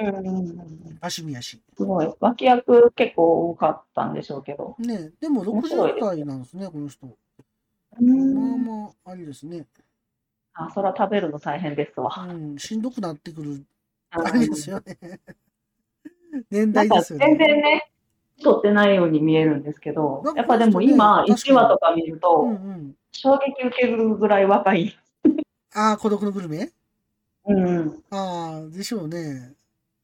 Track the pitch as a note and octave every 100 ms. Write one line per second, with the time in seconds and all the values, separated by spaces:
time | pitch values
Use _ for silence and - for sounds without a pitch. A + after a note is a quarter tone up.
0 | G#3 F#3+ F#3 F#3 F3 E3+ E3+ D#3 D#3+ D#3+
1 | F3 - D#3 C3 - - _ - G3 F#3
2 | D#3+ - G#3+ B3 C4 B3 - A#3+ A#3+ -
3 | B3+ - E3 E3 E3+ E3+ D#3+ D3+ - -
4 | C3+ D3 D3+ C#3+ C#3+ D3 E3+ A#3 A#3 G#3+
5 | D#3 _ D#4 C4+ F#3+ G#3+ D#4+ C#4 E3 -
6 | G#3+ E3+ D3 C3+ B2+ F3 G3 D#3 D3 -
7 | C3 - _ _ _ _ _ _ _ A#3
8 | B3 C4 C4+ C4+ C4 C4 A3+ A3 G#3 _
9 | - F#3 D#3+ C3+ D3 F3 D3 _ _ _
10 | _ _ _ _ _ - D#3+ G3+ G3 F#3+
11 | G3 G#3 F3 D3 D#3+ D3 E3 D3 D3 -
12 | B2+ F#3+ F3+ E3+ D3+ C#3+ - A3 A#3+ B3
13 | F#3 D3+ - D#3+ D3 C#3 C#3 _ _ _
14 | _ E3+ E3 B3 C4+ D4+ - G3 - -
15 | E3+ F#3 - - _ _ _ _ _ _
16 | - - F4 D4 A#3 G3+ A3 G#3 G#3 G#3
17 | - - C#4+ D4+ D#4 D4 D4 D#4 - _
18 | _ _ _ _ G3 - G3+ G#3 G3+ G3
19 | F3 D#3 D#3 D#3+ D#3+ C#3+ C#3+ D3+ D#3 D3+
20 | D3+ C3+ D4 D#4 - A#3 A3+ F#3 A#3+ C#4+
21 | G#3 F#3 - A3 C#4 C4 A3 - E3 E3+
22 | D#3+ D#3+ F3 D#3+ F#3+ G3+ G3 F#3 C#3+ -
23 | _ - C4 C#4 C#4 C#4 B3 B3 B3 A3+
24 | A3+ G#3 G#3 G3+ G3 G3+ G3 F#3+ F#3 -
25 | _ _ - D#4 D4+ _ _ G#3 G#3+ G#3
26 | A3 G3+ G3+ G3 F3 D3+ C4+ _ _ _
27 | _ _ _ _ - G3 F3+ F3 D#3 D3+
28 | _ G3 F#3+ F3 E3 D#3+ D#3+ E3+ G3+ A3+
29 | D#3 E3+ D#3 C3+ B2 _ _ _ _ _